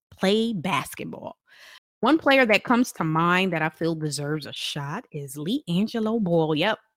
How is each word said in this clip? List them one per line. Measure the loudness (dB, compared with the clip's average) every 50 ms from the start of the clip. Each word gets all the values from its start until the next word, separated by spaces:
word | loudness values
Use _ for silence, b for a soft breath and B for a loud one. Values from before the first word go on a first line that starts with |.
| _ _
Play | -8 -2 0 2 2 2 2 0 -2
basketball. | -4 -2 -2 -2 -2 -4 -6 -8 -10 -10 -10 -10 -12 -12 -14 -14 _ _ B B B B B B B B _ _ _
One | 2 2 2
player | 4 4 4 6 6 6
that | 6 4 2 2
comes | 2 2 2 2 0 -2
to | -4 -2
mind | 0 2 2 2 4 4 2 2 0 0
that | -2
I | -2 -4
feel | -4 -2 -2 -2 -2
deserves | -2 -4 -6 -4 -4 -4 -4 -4 -4 -6
a | -10 -10
shot | -10 -8 -8 -6 -8 -8 -8 -8 -10 -10 _
is | -12 -12 -12 -12 -10
LiAngelo | -8 -6 -4 -4 -4 -4 -2 -2 0 0 -2 -2 -2 -2 -2 0 0 0
Ball. | 2 4 4 4 4 2
Yep, | 2 2 0 0 -2 _ _ _